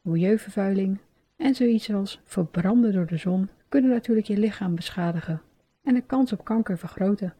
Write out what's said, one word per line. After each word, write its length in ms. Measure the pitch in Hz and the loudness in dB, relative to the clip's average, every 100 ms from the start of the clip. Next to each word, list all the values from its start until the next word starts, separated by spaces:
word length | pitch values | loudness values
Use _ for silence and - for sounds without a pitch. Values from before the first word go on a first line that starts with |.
milieuvervuiling 960 | - 165 180 220 - 196 196 196 190 196 _ _ _ _ | -2 0 2 0 0 -4 0 0 0 -4 _ _ _ _
en 180 | 269 | -2
zoiets 380 | 262 240 226 - | 2 2 2 0
als 280 | 202 196 - | -4 -4 -10
verbranden 680 | _ - 165 - 175 240 233 | _ -4 -2 0 2 4 4
door 140 | 190 165 | 2 0
de 100 | 165 | -2
zon 320 | 180 185 190 - _ | -2 -2 -2 -6 _
kunnen 220 | 277 262 | 2 4
natuurlijk 360 | 240 - 220 208 | 2 2 0 2
je 120 | 202 | 0
lichaam 360 | 214 196 190 | 0 -2 -4
beschadigen 680 | 170 - - 175 170 - 160 _ _ _ _ | -4 -6 -4 -2 -2 -4 -8 _ _ _ _
en 120 | - | 0
de 80 | 247 | 0
kans 300 | - 262 262 | 0 0 0
op 120 | 196 | -2
kanker 340 | - 226 226 180 | -2 -2 0 -4
vergroten. 560 | 165 - 190 208 185 - | -6 -2 0 0 -2 -8